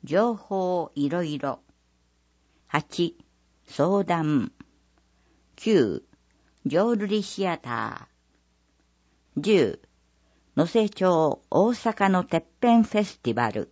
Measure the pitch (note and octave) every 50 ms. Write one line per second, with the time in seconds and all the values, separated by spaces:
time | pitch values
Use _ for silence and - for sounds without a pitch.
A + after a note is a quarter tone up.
0 | - - C#3+ F#3 G#3+ A#3+ A#3 G3+ - - G3 F#3+ F#3 F3+ F3+ F3+ D#3+ - _ D3
1 | C#3+ C#3+ D3+ F3 F3 D#3+ D3 C#3 - C#3 B2+ - _ _ _ _ _ _ _ _
2 | _ _ _ _ _ _ _ _ _ _ _ _ _ _ - D3 D3 _ - -
3 | F3 E3 - _ - _ _ _ _ _ _ _ _ _ - - C3+ E3+ G3 G3+
4 | G3 E3 F3 E3+ D#3+ D3+ D3+ C#3 G#2 - _ _ - _ _ _ _ _ _ _
5 | _ _ _ _ _ _ _ _ _ _ _ - - A3 A3 F3+ B2+ G#2 E2 B1+
6 | - _ _ _ _ _ _ _ _ _ _ _ _ C#3 B2+ E3 G3 A#3 A#3+ G#3+
7 | G3+ G3+ G3+ G#3+ G3 - - - G3 F#3 E3+ - _ A#2+ A#2+ A2+ A2 A2 A2+ -
8 | - _ _ _ _ _ _ _ _ _ _ _ _ _ _ _ _ _ _ _
9 | _ _ _ _ _ _ _ - D3 F#3 A3 F#3 C#3 G2+ - - _ _ _ _
10 | _ _ _ _ _ _ _ _ _ _ _ - - E3+ - A#3 A3 G#3 G#3 -
11 | F#3+ F#3 F3+ D#3+ D#3+ D3+ - - _ _ - - F#3+ A3+ B3 A3+ - A#3 G#3 -
12 | G3+ G3 F#3+ F#3 F3+ - - E3 - _ _ _ - A#3+ A#3 A#3 A3 - - G#3+
13 | G#3 F#3+ - _ _ - A2+ A2 A#2+ A2 G#2 G#2+ - -